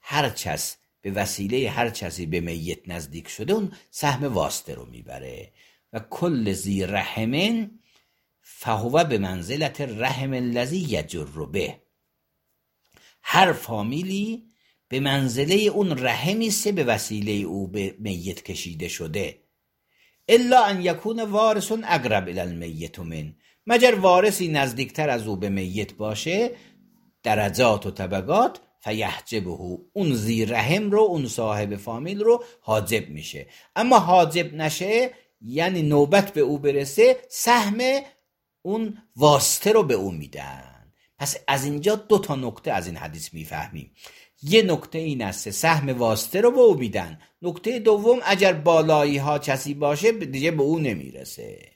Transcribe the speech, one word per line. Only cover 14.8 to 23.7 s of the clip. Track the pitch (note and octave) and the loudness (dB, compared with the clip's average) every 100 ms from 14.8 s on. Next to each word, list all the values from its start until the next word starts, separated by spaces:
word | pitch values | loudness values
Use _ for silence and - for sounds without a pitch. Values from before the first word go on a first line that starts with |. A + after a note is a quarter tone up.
| _ | _
به | C3 | -2
منزلهٔ | C#3 C#3 C3 A#2 C#3+ G3 G#3+ | 0 2 0 0 2 4 2
اون | F#3+ G3 C3+ | 2 0 0
رحمی | B2+ A2 C#3+ G#3+ A3+ | 0 0 0 0 0
است | G3+ G#3 | 0 -2
به | G3 | 0
وسیلهٔ | C3 G#2+ - G#2+ G#2 | 2 0 -2 -4 -2
او | G#2 F#2 F#2+ F#2+ | -2 -2 -6 -6
به | G#2 F#2+ - | -4 -6 -6
میت | G#2+ F2+ F2+ E2+ | -8 -6 -8 -10
کشیده | - F2 F2 E2 F2 | -10 -10 -10 -10 -10
شده. | - E2 D#2+ E2+ - _ _ _ _ _ _ _ _ - | -8 -6 -6 -6 -10 _ _ _ _ _ _ _ _ 6
«الا | A#3 B3 B3+ | 6 8 6
ان | G#3 G3 | 6 2
یکون | F3+ E3 G#3+ A3+ | 0 0 -4 -4
وارث | A3 G3+ A3 G#3+ - | -2 2 4 2 -2
اقرب | A3 G3+ E3+ A#2+ G#2 F2+ | -6 0 0 2 0 0
الی | F2+ | -6
المیت | F2+ E2+ E2+ D#2 D#2+ - | -6 -6 -10 -10 -10 -10
من.» | E2 D#2+ D2+ - _ _ | -10 -10 -12 -14 _ _
مگر | - | 0